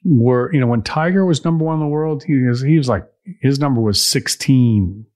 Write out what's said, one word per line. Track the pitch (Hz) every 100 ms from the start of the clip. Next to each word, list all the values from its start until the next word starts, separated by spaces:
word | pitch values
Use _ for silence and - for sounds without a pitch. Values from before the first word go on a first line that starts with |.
| 185
were, | 135 117 123 123
you | 147
know, | 123
when | 120
Tiger | - - 160 190 190
was | 160
number | 170 165 160
one | 156
in |
the | 151
world, | 151 156 151
he | - 139
was, | 127 120
he | 135 160
was | 131
like, | 101 - _ - -
his | 131 139
number | 147 123
was | 110 101
sixteen | - 139 - - - 135 120 107 92 101 110